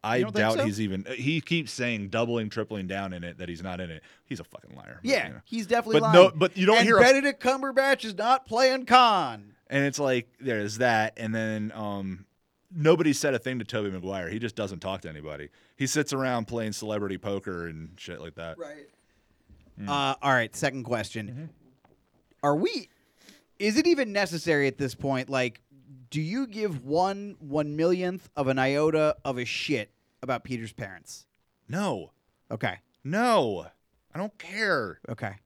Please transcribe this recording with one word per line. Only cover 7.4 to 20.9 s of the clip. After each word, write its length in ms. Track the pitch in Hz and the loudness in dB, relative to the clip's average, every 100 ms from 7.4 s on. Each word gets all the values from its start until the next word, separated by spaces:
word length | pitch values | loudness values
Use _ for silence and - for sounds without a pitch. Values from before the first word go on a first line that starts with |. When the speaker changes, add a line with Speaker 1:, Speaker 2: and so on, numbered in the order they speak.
Speaker 2:
Cumberbatch 640 | 247 269 269 262 269 269 220 | 0 0 0 2 2 2 -2
is 80 | 190 | -4
not 300 | 220 262 - | 2 2 2
playing 400 | 220 262 262 262 | 2 2 2 6
Khan. 720 | 247 240 202 143 107 104 _ _ | 8 8 4 0 -6 -14 _ _
Speaker 1:
And 140 | 139 | 0
it's 160 | 139 135 | 0 0
like, 300 | 139 127 113 _ | 2 0 -2 _
there's 380 | 131 110 104 107 | -4 -2 -2 0
that, 360 | 123 113 110 - | 4 4 2 -2
and 160 | 113 113 | -4 -2
then, 360 | 110 110 107 | -2 -4 -6
um, 520 | 110 104 101 98 92 98 _ _ _ _ | -6 -8 -6 -8 -10 -14 _ _ _ _
nobody 400 | 175 151 165 160 | 0 4 6 6
said 200 | 139 151 | 2 0
a 60 | 127 | -2
thing 200 | 131 127 | -4 -8
to 60 | 104 | -6
Tobey 240 | 113 104 | -4 -4
Maguire. 400 | 92 90 95 85 | -6 -6 -6 -6
He 100 | 107 | -8
just 160 | 113 - | -8 -6
doesn't 240 | 104 92 | -8 -6
talk 200 | 95 95 | -8 -8
to 80 | 87 | -10
anybody. 400 | 76 76 73 73 _ _ _ | -14 -12 -12 -14 _ _ _
He 120 | 131 | -4
sits 260 | 151 143 | -2 -2
around 320 | 139 131 123 110 | -2 -2 -2 -2
playing 280 | 117 110 | -6 -6
celebrity 440 | 101 110 107 101 92 | -6 -6 -4 -4 -6
poker 480 | 104 101 98 90 85 | -6 -6 -6 -8 -10
and 320 | 80 80 90 | -12 -16 -16
shit 220 | - 82 | -16 -14
like 140 | 82 78 | -14 -14
that. 220 | 82 80 | -14 -12
Speaker 2:
Right. 300 | 151 147 - _ _ _ _ _ _ - _ - | -16 -16 -20 _ _ _ _ _ _ -20 _ -14
Speaker 1:
Mm. 80 | 101 | -6
Speaker 2:
Uh, 260 | 143 139 135 | -2 -2 -2
all 100 | 139 | 2
right, 240 | 131 113 - | 2 2 -2
second 280 | 147 131 | -4 -4
question. 440 | 120 | -4